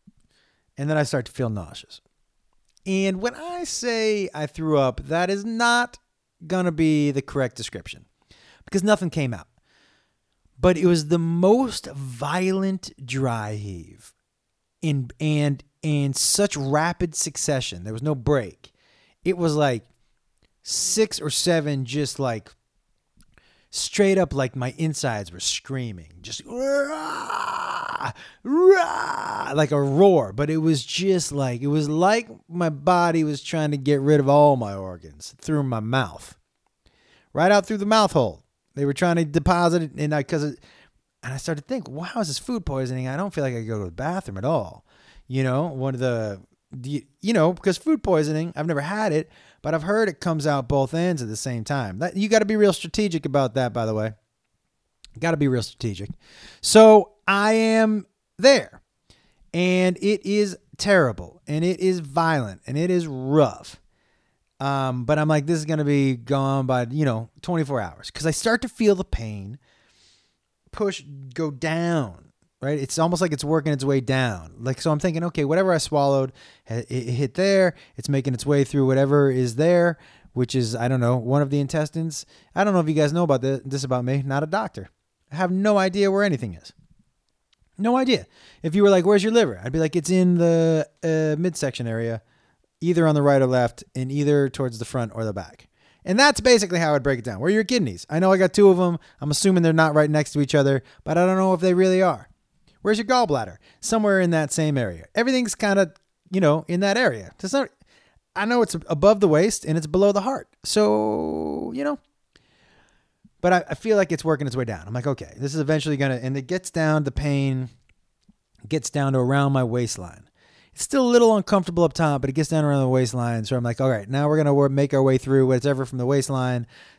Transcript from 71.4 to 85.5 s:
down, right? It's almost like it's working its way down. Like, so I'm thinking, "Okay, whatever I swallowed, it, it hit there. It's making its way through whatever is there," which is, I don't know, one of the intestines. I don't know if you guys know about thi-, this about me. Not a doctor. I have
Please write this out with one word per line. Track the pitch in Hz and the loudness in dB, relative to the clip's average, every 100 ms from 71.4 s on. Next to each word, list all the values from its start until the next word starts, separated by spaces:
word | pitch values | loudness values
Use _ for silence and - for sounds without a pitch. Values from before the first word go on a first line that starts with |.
| 156 | -6
down, | 131 160 165 170 165 110 78 _ _ _ _ | -4 -4 -2 -2 -2 -4 -10 _ _ _ _
right? | 135 147 | -6 -4
It's | 135 - | -4 -2
almost | 165 165 | 0 0
like | 180 | -2
it's | 143 | -2
working | 147 160 151 | -2 0 0
its | 139 135 | -2 0
way | 139 | 0
down. | 123 131 123 90 78 - | 0 0 -2 -4 -12 -8
Like, | 123 131 | -6 -4
so | 165 | -2
I'm | 147 | 0
thinking, | 180 160 | 0 -2
"Okay, | 170 - 139 | -4 -2 0
whatever | 170 190 | 2 2
I | 160 | 0
swallowed, | - 147 139 135 131 - - _ - | 0 0 2 2 -2 -6 -20 _ -10
it, | 113 120 | -8 -6
it | 127 117 | -6 -4
hit | 120 139 175 | -2 -2 0
there. | 196 190 180 - - - | 2 4 2 -2 -14 -10
It's | 147 | -2
making | 139 131 | -2 -2
its | 120 143 | -4 0
way | 143 | 2
through | 135 143 131 | 2 2 2
whatever | 135 139 143 139 | 2 4 4 4
is | 127 123 117 | 2 -2 0
there," | 165 175 170 160 - _ _ | 2 4 2 -2 -12 _ _
which | 127 123 131 | -4 -2 -2
is, | 110 117 | -2 -2
I | 123 | -2
don't | 127 | 0
know, | 120 127 | 0 0
one | 120 143 | 0 0
of | 139 | 0
the | 143 | 0
intestines. | 139 156 151 160 160 - - _ _ | -2 -2 -4 -4 -6 -8 -14 _ _
I | - | -2
don't | 202 | 2
know | 185 | 2
if | 156 | 2
you | 151 | 2
guys | 147 | 2
know | 170 | 2
about | 165 131 | 2 2
thi-, | 135 135 | 0 -4
this | 135 135 | -6 -8
about | 131 127 | -2 -2
me. | 123 139 135 | 0 -2 -2
Not | 139 | -4
a | 156 | -2
doctor. | 196 214 - 95 _ _ _ _ | -4 -6 -10 -16 _ _ _ _
I | 151 | -4
have | 180 | -2